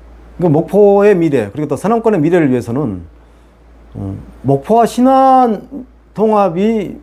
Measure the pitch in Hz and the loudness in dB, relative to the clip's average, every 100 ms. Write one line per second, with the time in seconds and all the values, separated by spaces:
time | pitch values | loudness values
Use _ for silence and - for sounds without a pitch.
0 | - - - - 175 147 165 190 208 202 | -20 -20 -18 -4 0 0 0 2 4 4
1 | 202 190 165 139 101 123 147 139 190 233 | 2 2 0 -2 -4 -6 -8 -4 -2 -2
2 | 226 202 151 175 156 127 113 120 139 92 | 0 0 2 2 2 0 -4 -6 -6 -8
3 | 85 - _ _ _ _ _ - - 107 | -14 -20 _ _ _ _ _ -20 -20 -14
4 | 101 101 - - 123 139 - 226 220 - | -12 -12 -16 -10 -4 -2 0 2 2 2
5 | 247 269 262 262 254 - - 285 254 _ | 2 4 4 4 2 -2 -8 -16 -18 _
6 | _ - 220 214 196 165 214 226 170 - | _ -4 0 2 0 0 -2 -2 -6 -12